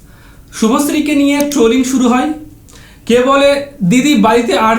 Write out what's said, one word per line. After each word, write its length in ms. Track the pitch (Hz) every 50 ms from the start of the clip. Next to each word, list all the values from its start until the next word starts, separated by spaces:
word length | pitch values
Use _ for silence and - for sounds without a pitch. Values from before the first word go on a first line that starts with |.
| - - - - - - - - - - -
শুভশ্রীকে 600 | - - 220 247 285 285 294 330 311 269 285 294
নিয়ে 360 | 277 277 277 285 285 294 294
ট্রোলিং 340 | - 269 226 226 240 262 262
শুরু 240 | - 269 247 254 240
হয়। 240 | 240 247 285 302 311 - - - - - - - - - - - - - -
কে 140 | - 226 247
বলে, 460 | 247 269 277 277 277 277 285 285 277 - - - 196
"দিদি, 300 | 170 208 254 247 285 294
বাড়িতে 440 | 220 196 220 226 240 233 226 - -
আর 180 | 220 220 226